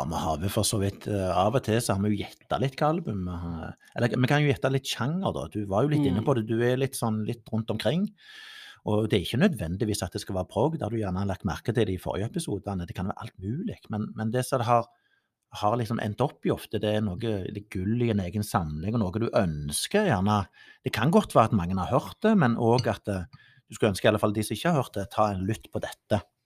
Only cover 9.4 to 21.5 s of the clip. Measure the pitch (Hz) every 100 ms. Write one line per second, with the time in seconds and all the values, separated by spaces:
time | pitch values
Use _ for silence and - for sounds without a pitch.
9.4 | 196 123 80 92 107 101 90 101 - 95
10.4 | 87 101 143 160 104 113 98 92 101 92
11.4 | 87 - - 113 101 92 - 90 110 175
12.4 | - 98 104 92 85 - 95 - - -
13.4 | 95 143 220 - - 107 107 113 110 127
14.4 | 127 131 117 120 110 _ _ _ _ _
15.4 | _ - 104 120 113 117 107 104 131 -
16.4 | 185 113 - 107 107 107 107 90 117 101
17.4 | - 101 - 92 95 120 120 101 90 104
18.4 | 104 104 78 76 92 117 92 107 117 127
19.4 | 90 73 71 - - 202 202 98 98 104
20.4 | 95 _ - - - - 117 208 - 135
21.4 | 110